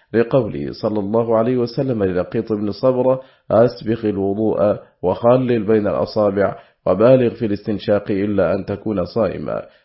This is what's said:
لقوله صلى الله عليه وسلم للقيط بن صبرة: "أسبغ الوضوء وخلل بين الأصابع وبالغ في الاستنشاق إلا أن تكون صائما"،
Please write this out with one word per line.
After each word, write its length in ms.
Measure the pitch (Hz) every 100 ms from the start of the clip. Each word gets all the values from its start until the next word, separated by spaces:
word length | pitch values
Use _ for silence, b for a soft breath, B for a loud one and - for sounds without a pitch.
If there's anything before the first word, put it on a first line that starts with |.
| b
لقوله 580 | 110 117 139 104 71 71
صلى 280 | - 107 107
الله 380 | 98 113 117 113
عليه 200 | 117 127
وسلم 460 | 120 - 135 113
للقيط 500 | 95 90 85 117 107
بن 180 | 104 104
صبرة: 500 | 98 131 123 127 131 B B -
"أسبغ 580 | 101 120 - 107 113 107
الوضوء 680 | 98 98 101 110 - 104 113 B _
وخلل 600 | 90 - 117 131 123 117
بين 240 | 101 110 101
الأصابع 680 | 67 - 110 104 98 95 - B _ -
وبالغ 420 | 92 120 131 117
في 160 | - 113
الاستنشاق 640 | 101 - 101 - 101 -
إلا 440 | 98 104 101 85 98
أن 100 | 92
تكون 400 | 101 113 98 87
صائما"، 560 | 117 95 78 67 55 - b